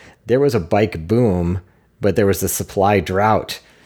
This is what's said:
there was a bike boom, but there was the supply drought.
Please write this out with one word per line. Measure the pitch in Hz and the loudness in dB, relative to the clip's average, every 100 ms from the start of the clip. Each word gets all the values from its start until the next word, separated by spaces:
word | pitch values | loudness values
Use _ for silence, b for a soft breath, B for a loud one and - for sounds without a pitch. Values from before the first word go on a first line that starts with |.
| B B | B B
there | - 123 | -2 0
was | 143 | 2
a | 110 | 0
bike | 82 101 107 82 80 | 0 0 0 -4 -2
boom, | 113 120 90 87 95 - b b - | 0 2 0 -2 -4 -8 b b -4
but | 101 92 | -2 2
there | 101 | 2
was | 92 | 2
the | 95 | -2
supply | - 92 - 98 101 | -4 -6 0 2 2
drought. | 82 92 107 101 62 - b b | 0 0 2 0 -2 -14 b b